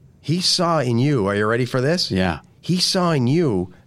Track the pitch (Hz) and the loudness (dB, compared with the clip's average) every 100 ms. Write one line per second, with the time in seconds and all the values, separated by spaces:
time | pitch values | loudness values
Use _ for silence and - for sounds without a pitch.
0 | - - - 175 185 - 170 165 127 117 | -20 -12 -4 -2 0 0 0 0 0 2
1 | 139 139 95 101 107 120 123 131 131 175 | 2 2 0 0 0 0 0 -2 0 0
2 | - 92 92 78 - - - 180 - 190 | 0 0 0 -2 -10 -10 -4 -2 0 0
3 | 175 156 120 156 160 95 90 - | 0 2 2 2 0 0 -4 -10